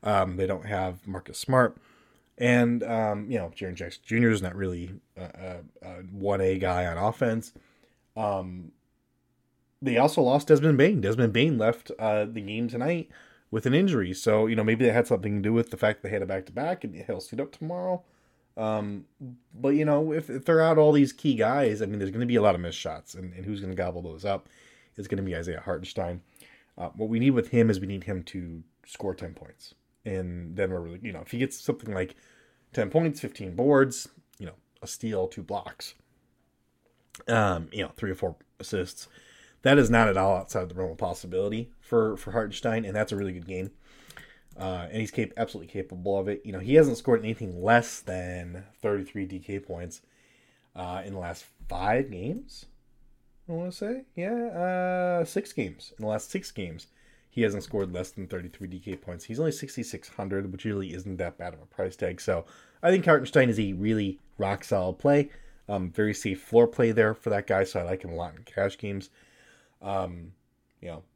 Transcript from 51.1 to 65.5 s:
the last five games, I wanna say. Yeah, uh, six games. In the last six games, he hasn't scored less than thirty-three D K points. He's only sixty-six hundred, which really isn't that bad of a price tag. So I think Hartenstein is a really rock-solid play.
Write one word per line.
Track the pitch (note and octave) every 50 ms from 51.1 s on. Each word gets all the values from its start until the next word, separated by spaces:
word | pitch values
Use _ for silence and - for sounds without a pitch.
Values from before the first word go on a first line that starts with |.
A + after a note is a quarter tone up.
| G2
the | F#2+
last | F2 E2+ E2 - - - _ _ -
five | - F2+ F2+ F#2 G2+ A2 B2+ C#3 -
games, | G#2 F2 F#2 B2+ F3 B3 C#4 - - - - - - _ _ _ _ _ - - _ _ _ _ _ _ _ -
I |
wanna | E3+ E3 F3 F3+ F3+
say. | - G#3 G#3 B3 C4 C4 _ _
Yeah, | - F3 G3
uh, | A#3 A#3+ A#3 A#3+ - E3+ F3 F3+ F3+ F3+ F3+ F3+ F3+ F3+ F3+ F3+ F3 F3 E3
six | - - G3 - -
games. | - - A#2 F2+ D2 - - - -
In | - A2
the | G#2+
last | G#2+ G#2+ - -
six | - F#3+ - -
games, | - - G2 F2 D#2+ E2 - _ _ _ _ _ _ _ _ _
he | _ A#2+ A#2
hasn't | G#2+ G2+ G2+
scored | F#2 - - G#2 G2 F2+ F2+
less | F2+ F2+ -
than | - - F#2+
thirty-three | F2 - F2+ F2 F2 - - G2
D | F2+ F#2 F#2
K | F2+ G#2 F#2+
points. | F#2 - - F2+ E2+ -
He's | - A2+ B2
only | D#3+ D#3+
sixty-six | D3+ - - C3+ - - A#2 - - - - -
hundred, | - - G2+ F#2+ G2 G2 G2 G2
which | F#2 F#2+ -
really | A2 G#2 G2 F#2+ F#2
isn't | F2 F#2 F2+ G2+ F#2+
that | F2 F#2 F2 -
bad | _ E2+ F2 D#2+
of | D2+
a | D2
price | _ _ - F#2+ F2+ -
tag. | - - F2+ F2+ -
So | - - F#2+ E2+ E2 - - - - _ _ _
I | - E3+
think | F#3+ F#3+ F3+
Hartenstein | F3 D#3+ C#3+ C3 B2+ - D3+ C3 A#2+
is | A2 G#2
a | A2 G2 F#2+
really | F2+ G2 G#2+ A2+ G#2+ G#2 G2 F#2+ - _ - _ -
rock-solid | G2+ F#2+ G2+ - - - - G2 F2+ F#2 F#2
play. | - - C#3+ C#3+ C#3+ C#3+ C#3+ - - - -